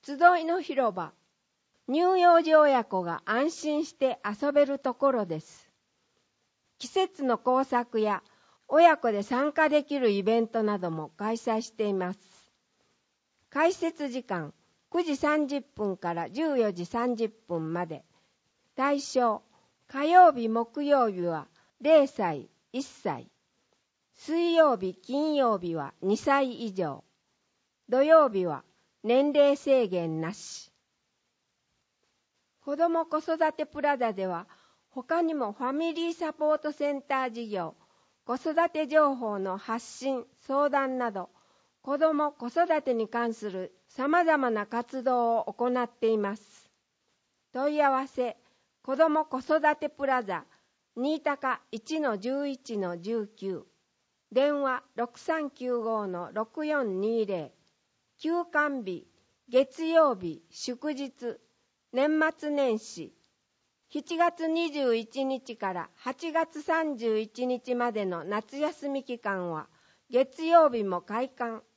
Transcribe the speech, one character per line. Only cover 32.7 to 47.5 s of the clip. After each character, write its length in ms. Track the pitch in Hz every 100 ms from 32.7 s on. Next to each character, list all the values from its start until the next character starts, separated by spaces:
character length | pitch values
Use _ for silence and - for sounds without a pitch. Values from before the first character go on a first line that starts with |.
| 285
ど 140 | 339
も 160 | 330 330
子 140 | 302
育 340 | 311 320 311
て 120 | 311 294
プ 160 | 294
ラ 160 | 285 277
ザ 160 | 233
で 140 | 190 190
は、 200 | 170 180 - _ _ _
他 320 | - 240 330
に 120 | 330
も 200 | 302 220
フ 100 | 208
ァ 100 | 254
ミ 200 | 277 330
リ 180 | 320 339
ー 20 |
サ 200 | 330 320
ポ 200 | - 302
ー 40 | 302
ト 120 | 302
セ 220 | 294 285
ン 80 | 277
タ 220 | - 269
ー 80 | 262
事 160 | 226 226
業、 280 | 196 165 - _ _ _ _ -
子 100 | 254
育 340 | 320 311 339
て 180 | 311 302
情 280 | 311 294 262
報 240 | 226 208
の 180 | 190 190
発 280 | - 226 -
信、 400 | - 262 262 233 _ -
相 220 | 269 294
談 280 | 277 269 254
な 140 | 240
ど、 180 | 196 180 _ _ _ _ _
子 160 | - 277
ど 160 | 320
も 180 | 294 302
子 160 | 294 240
育 340 | 330 349 311
て 120 | 285
に 160 | 233 220
関 240 | 233 233
す 160 | 226 208
る 260 | 185 185 _ _
様 340 | - 269 339
々 260 | 330 302 254
な 160 | 214 208
活 380 | 220 - 269
動 360 | 247 247 233 233
を 140 | -
行 140 | - 247 247
っ 60 | 240
て 180 | _ 226
い 100 | 220
ま 200 | 196 214
す。 340 | - - _ _ _ _ _ _ _ _ _